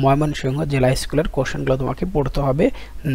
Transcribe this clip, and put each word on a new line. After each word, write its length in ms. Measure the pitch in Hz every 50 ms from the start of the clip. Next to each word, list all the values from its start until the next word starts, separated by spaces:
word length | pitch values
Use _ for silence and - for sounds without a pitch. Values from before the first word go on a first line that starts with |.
ময়মনসিংহ 560 | 135 135 139 143 151 151 147 - - 131 131 147 160 147 143
জেলা 160 | 131 127 127 131 -
স্কুলের 260 | - - - 143 160 - -
কোশ্চেনগুলো 400 | - 131 - - - 139 139 131 135
তোমাকে 220 | 131 127 135 - 185 185 -
পড়তে 260 | 156 135 135 - 147 139 139
হবে 180 | 131 147 196 269 - - - - - - - 151